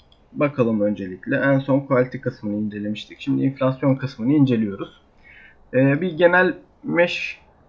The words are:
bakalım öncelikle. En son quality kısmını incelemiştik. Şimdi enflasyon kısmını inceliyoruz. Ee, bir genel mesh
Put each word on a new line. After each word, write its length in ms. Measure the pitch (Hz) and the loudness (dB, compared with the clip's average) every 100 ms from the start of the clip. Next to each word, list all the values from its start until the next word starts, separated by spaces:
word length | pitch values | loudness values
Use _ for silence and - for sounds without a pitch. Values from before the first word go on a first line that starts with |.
| _ _ _ | _ _ _
bakalım 480 | - 147 139 117 110 | -4 -2 0 0 0
öncelikle. 560 | 104 101 95 92 - 135 | 0 -2 -8 -10 -4 -2
En 220 | 139 170 | 2 0
son 220 | 139 139 | 2 -2
quality 380 | 139 127 127 135 | 0 0 0 -4
kısmını 380 | 123 - 107 104 | -8 -8 -6 -4
incelemiştik. 640 | 107 104 104 107 - - | -6 -6 -8 -8 -12 -10
Şimdi 240 | - 135 | -4 -2
enflasyon 520 | 135 135 131 135 143 131 | -2 0 -2 0 0 0
kısmını 360 | 135 - 113 | -4 -4 0
inceliyoruz. 680 | 151 131 117 107 98 - - _ _ - - - _ _ | 4 4 2 -2 -6 -12 -14 _ _ -20 -20 -20 _ _
Ee, 260 | 127 135 143 | 2 2 2
bir 120 | 185 | -2
genel 420 | 156 175 180 180 143 - _ | 2 4 6 2 0 -10 _
mesh 560 | 143 160 175 - - - _ _ | -4 0 0 -2 -8 -12 _ _